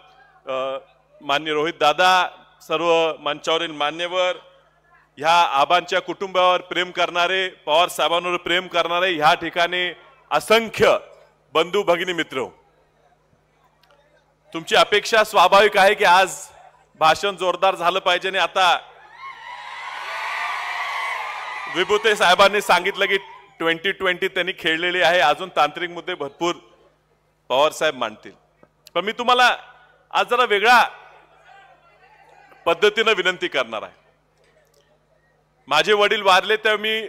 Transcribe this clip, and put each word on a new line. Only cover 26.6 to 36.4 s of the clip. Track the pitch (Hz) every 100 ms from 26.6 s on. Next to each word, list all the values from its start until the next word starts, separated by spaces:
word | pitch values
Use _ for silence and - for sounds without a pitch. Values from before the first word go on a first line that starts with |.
| _ _ _ _ _ _ _ _ -
पवार | 127 151
साहेब | - 156
मांडतील, | 135 113 107 107 - _ _ _ _ _
पण | 170
मी | 196
तुम्हाला | 226 240 247 247 180 - - _ _ _
आज | - 202
जरा | 247
वेगळ्या | 240 202 220 240 185 - - - _ _ - - - _ _ _ _ _ _ _ - - 170
पद्धतीनं | 165 208 214 214
विनंती | 196 180 180 175
करणार | 143 113 110
आहे. | 95 - _ _ _ _ _ _ _ _ _ _ _ _ _ _ _ _ -
माझे | 147 160
वडील | 208 208 214
वारले | 196 185